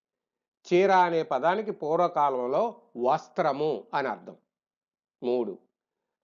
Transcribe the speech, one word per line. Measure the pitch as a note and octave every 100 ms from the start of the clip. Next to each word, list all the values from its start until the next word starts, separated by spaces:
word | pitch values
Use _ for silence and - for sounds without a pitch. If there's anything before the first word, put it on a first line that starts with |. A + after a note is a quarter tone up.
| _ _ _ _ _ _ -
చీర | F3+ F#3+
అనే | F#3 F3 E3
పదానికి | - C3 D#3 G3+ G#3+
పూర్వకాలంలో | - D3 E3 F3 D#3 C#3+ C3 B2 D3+ A3+ - _ A#2+
వస్త్రము | B2 D#3 - - D#3 C#3 D3+ A2+ -
అని | D3+ C3+
అర్థం. | G2 F2+ F2 _ _ _ _ _ _ _ _
మూడు, | A#2+ B2 G#2+ F#2 _ _ _ _ _ _